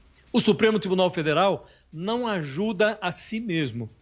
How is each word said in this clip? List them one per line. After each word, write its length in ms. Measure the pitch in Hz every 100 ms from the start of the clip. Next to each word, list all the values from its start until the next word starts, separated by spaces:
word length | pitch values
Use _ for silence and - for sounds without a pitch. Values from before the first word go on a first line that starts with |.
| _ _ _
O 80 | 240
Supremo 380 | 214 196 220 220
Tribunal 320 | 190 185 180
Federal 560 | 175 151 151 196 165 - _ _
não 340 | 156 190 240 233
ajuda 720 | 196 143 139 214 190 214 214
a 120 | 180
si 260 | - - 220
mesmo. 500 | 233 165 135 117 110 -